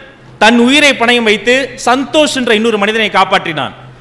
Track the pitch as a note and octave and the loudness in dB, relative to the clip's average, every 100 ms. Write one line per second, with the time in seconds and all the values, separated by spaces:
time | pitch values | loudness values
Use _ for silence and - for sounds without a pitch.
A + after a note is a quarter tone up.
0 | - - - - G#3+ A#3+ A#3+ D4 C#4+ A3 | -20 -20 -20 -2 2 4 4 4 2 2
1 | A#3 A#3+ A3+ G#3+ A#3+ C4 B3+ - A#3+ B3+ | 0 0 0 0 0 -2 -2 -4 -2 -2
2 | C4 D#4+ A#3 C4 A#3 A3 A#3 G#3+ G3+ A3 | 0 0 0 -2 -2 0 0 0 -2 -2
3 | G#3 F#3+ F#3+ F#3+ E3 D3 A#2 - - - | -2 0 0 -2 -4 -6 -8 -10 -20 -18